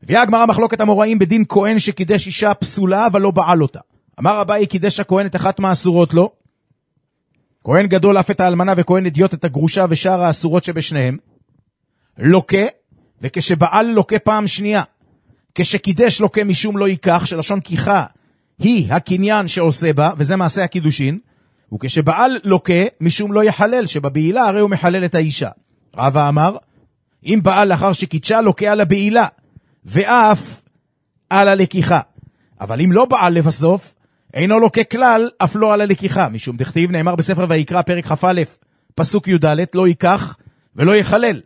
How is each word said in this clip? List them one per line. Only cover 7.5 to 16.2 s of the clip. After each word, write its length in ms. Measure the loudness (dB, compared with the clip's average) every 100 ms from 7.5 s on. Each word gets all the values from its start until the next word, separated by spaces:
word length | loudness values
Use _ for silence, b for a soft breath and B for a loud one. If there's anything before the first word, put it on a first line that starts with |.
| _
כהן 220 | 0 0 2
גדול 340 | 2 4 2
אף 100 | 0
את 100 | 0
האלמנה 340 | 0 0 0 0
וכהן 300 | 2 0 0
אדיוט 280 | 0 0
את 100 | 0
הגרושה 400 | -6 -2 -2 0 0
ושאר 340 | 0 0 0
האסורות 420 | 0 0 0 -2
שבשניהם, 520 | -2 -8 -4 -2 -2 -4 _ _ _ _ _ _ _ _ _ -2
לוקה, 480 | 2 2 2 -2 -2 _ _ _ _ _
וכשבעל 640 | -10 -6 -4 0 2 2 2
לוקה 320 | 0 0 0
פעם 280 | 0 0 -2
שנייה, 360 | -4 -2 -4 -4 _ _ _ _ _ _
כשקידש 640 | -4 -4 -2 -4 2 2 2